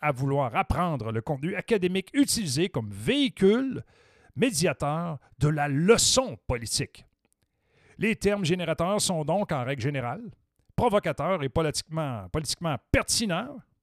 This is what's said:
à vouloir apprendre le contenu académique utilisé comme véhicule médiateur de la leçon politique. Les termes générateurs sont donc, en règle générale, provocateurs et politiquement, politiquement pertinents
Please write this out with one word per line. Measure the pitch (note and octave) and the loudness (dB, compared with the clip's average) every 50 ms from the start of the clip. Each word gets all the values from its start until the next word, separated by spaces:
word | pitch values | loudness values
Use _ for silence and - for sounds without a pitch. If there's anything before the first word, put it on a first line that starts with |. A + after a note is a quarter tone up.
à | D#3 D3+ | 0 0
vouloir | C3+ A#2+ C#3 C#3 C#3 C#3+ C3+ A2+ A#2+ | 0 2 0 0 2 2 0 0 0
apprendre | F#3 F#3+ - - E3 F3+ F3 D3+ B2 G#2+ A2+ A2 | 0 0 0 0 0 0 0 -2 -2 -2 -2 -4
le | A2+ | -2
contenu | - - D3+ C3 C#3+ F3+ G3+ | -2 -4 -4 -4 -4 -4 -4
académique | F#3 - - A#3 F3 F3+ F3+ F#3 F#3+ F#3+ - - | -4 -2 0 2 2 2 2 0 -2 -4 0 2
utilisé | C#4 C#4 - - A#3 G3+ D3 B2 D3 F3+ | 2 2 4 2 0 0 0 0 0 0
comme | G3+ - B2+ A2 G#2 | 0 0 -4 -4 -6
véhicule | G2+ G2+ A2 E3+ C4 C#4+ C#4 G#3 - - F#3+ F#3+ A3 B3+ C4+ C4+ A#3+ - - _ _ _ _ _ _ _ _ - - | -8 -4 -2 0 2 2 2 0 2 4 4 6 6 4 2 -2 -4 -8 -10 _ _ _ _ _ _ _ _ -10 -4
médiateur | - G#3+ C4 F#3+ C#3 F3+ E3 C#3 - D3 C#3+ D#3 E3 E3+ E3 D3+ - _ _ _ - | 0 0 0 2 2 0 0 0 0 -2 -4 -2 -4 -4 -6 -8 -10 _ _ _ 0
de | C3 | 0
la | D3+ D#3 D3 D3 D3 | 0 2 0 0 0
leçon | C3+ D3 E3+ G3+ A#3 - - - - B3+ C4 G#3+ A#2+ - _ | 0 4 6 6 6 6 4 4 4 2 0 0 -4 -8 _
politique. | - B2+ A#2+ A2+ - - - C3+ - - - - _ _ _ _ _ _ _ _ _ _ _ _ _ _ _ _ _ _ | -6 -6 -6 -4 -4 -4 -4 -4 -6 -8 -16 -20 _ _ _ _ _ _ _ _ _ _ _ _ _ _ _ _ _ _
Les | - F#3 A3+ G#3 | -2 0 0 0
termes | - - G3+ G#3 G3+ F#3 | 2 0 0 0 2 0
générateurs | D3 F#3 F#3 E3+ D#3+ D#3+ - E3 F#3 G#3 G3+ | 0 0 0 0 -2 0 0 0 0 0 0
sont | - - F3+ D#3 D3+ | 0 0 0 -2 0
donc, | D3 E3+ G3+ G3+ - E3 | 0 0 0 0 -2 -4
en | C3+ A#2+ | -4 -4
règle | C3 C#3+ C3 | -4 -4 -4
générale, | G#2+ D3 C#3+ C3+ A#2+ A#2+ C#3+ G#3+ B3 F3+ - _ _ _ _ _ _ _ _ | -4 -4 -2 -4 -4 -6 -8 -10 -12 -16 -18 _ _ _ _ _ _ _ _
provocateurs | - A#3 A#3+ G3+ G#3 - E3 C3+ - C#3+ F3 F#3+ E3 | 0 2 2 2 2 2 0 -2 -2 -2 -2 0 0
et | C3+ | -2
politiquement, | C3 - E3 D#3+ D3+ - - - - D#3 D#3+ D#3 C3+ A#2+ G#2 F#2 F2+ - | -2 0 0 0 0 -2 -4 -6 -6 -4 -4 -4 -4 -4 -6 -6 -6 -6
politiquement | D#3 D3 - - - E3+ E3 C3+ - _ _ | -6 -4 -4 -6 -4 -4 -4 -4 -4 _ _
pertinents | - C4 - - - - A#3 G3+ E3 F3+ A#3+ D4 D4 G#3+ - _ _ _ | 0 0 2 0 -2 -2 0 -2 -2 -2 -4 -6 -10 -16 -18 _ _ _